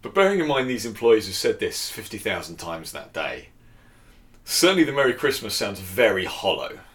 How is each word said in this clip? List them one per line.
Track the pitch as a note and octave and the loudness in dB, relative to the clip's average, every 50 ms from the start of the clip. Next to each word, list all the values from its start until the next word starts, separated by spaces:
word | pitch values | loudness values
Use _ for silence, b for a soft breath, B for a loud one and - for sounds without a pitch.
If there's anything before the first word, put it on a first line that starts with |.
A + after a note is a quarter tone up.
| - | -12
But | F3+ - | -2 2
bearing | G3 G3 F#3+ G3+ F#3+ | 4 4 4 4 2
in | E3 D3+ | 2 2
mind | C#3+ C3+ B2+ B2+ | 2 0 0 0
these | B2+ A#2 G2 | -2 -4 -4
employees | A#2 G#2+ - A#2 A#2 A2+ A2 G2+ | -8 -8 2 6 6 6 6 6
have | F#2 F#2+ | 0 -6
said | - - A#2+ A2 - | -2 0 0 0 0
this | G#2 F2+ - - - - | -2 -4 -4 -4 -8 -8
fifty | - - G#2 - - G#2 | -8 -10 -12 -12 -12 -8
thousand | - G#2+ F#2+ F2 E2 E2 E2+ E2 | -4 -4 -4 -4 -6 -10 -14 -12
times | - E2+ E2 D#2+ D#2+ - | -10 -10 -10 -10 -10 -12
that | - D2+ C#2+ - | -12 -14 -14 -12
day, | - E2 D#2 C#2 B1+ B1 - - _ _ b b b b b b b b b b b b b b b b _ | -8 -6 -6 -6 -6 -8 -14 -18 _ _ b b b b b b b b b b b b b b b b _
certainly | - - - - F3+ G3 F#3 D#3+ | -4 -2 4 4 4 6 6 2
the | C#3+ | 2
Merry | C#3 C#3 C#3 B2+ A#2+ | 4 2 2 2 2
Christmas | - - C#3+ C3 - A2+ G#2+ - | 2 0 -2 -2 -2 -4 -6 -4
sounds | - B2 G2+ G2+ F#2+ | -4 -4 -4 -6 -8
very | F#2+ F#2 F#2+ G#2+ B2 A2 G2 F#2+ F#2 | -10 -10 0 4 4 4 4 2 -2
hollow | F2 - - - G2 E2+ - - - - - - - _ | -6 -8 -4 -2 -2 -2 -2 -4 -10 -10 -14 -18 -20 _